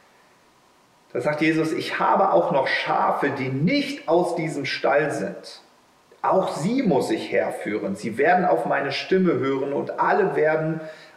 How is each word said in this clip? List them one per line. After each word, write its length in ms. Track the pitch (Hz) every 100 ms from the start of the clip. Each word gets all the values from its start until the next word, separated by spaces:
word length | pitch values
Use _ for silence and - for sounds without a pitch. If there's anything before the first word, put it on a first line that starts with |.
| _ _ _ _ _ _ _ _ _ _ _
da 80 | 120
sagt 200 | 143 151
Jesus, 320 | 160 160 160
„Ich 260 | - - -
habe 320 | - 208 190
auch 180 | 175 170
noch 160 | 143 131
Schafe, 640 | - - 143 151 - 139
die 180 | 127 131
nicht 580 | 135 180 285 - - -
aus 260 | 175 175 -
diesem 300 | 160 143 127
Stall 460 | - 135 143 151
sind. 500 | 98 95 90 - - - _ _ _ _ -
Auch 340 | - 185 - -
sie 280 | 175 262
muss 260 | 214 135 -
ich 220 | 110 -
herführen. 640 | 98 - - 104 101 98 98
Sie 220 | 117 113
werden 280 | 151 185 -
auf 200 | - -
meine 260 | 143 139
Stimme 420 | - - 185 180
hören 400 | 131 135 135 143
und 260 | 139 - -
alle 360 | 165 208 190 147
werden 460 | 151 156 160 165 - - -